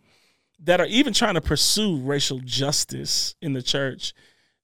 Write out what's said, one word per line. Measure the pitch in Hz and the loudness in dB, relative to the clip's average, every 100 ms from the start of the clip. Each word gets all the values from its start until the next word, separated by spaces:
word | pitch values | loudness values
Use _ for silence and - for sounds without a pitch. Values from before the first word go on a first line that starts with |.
| _ _ _ _ _ _ | _ _ _ _ _ _
that | 156 180 | 2 2
are | 165 | 4
even | 220 285 | 4 4
trying | 196 233 175 | 4 2 0
to | |
pursue | - 147 - 208 214 151 | 0 0 2 2 0 0
racial | 131 143 - 135 | -2 -2 -2 -4
justice | 127 117 139 151 - 127 143 - - - | -4 -2 0 -2 -4 -6 -4 -2 -4 -6
in | 165 | -6
the | 131 | -4
church | 123 139 139 139 - - _ _ _ _ | -2 -2 -2 -6 -12 -12 _ _ _ _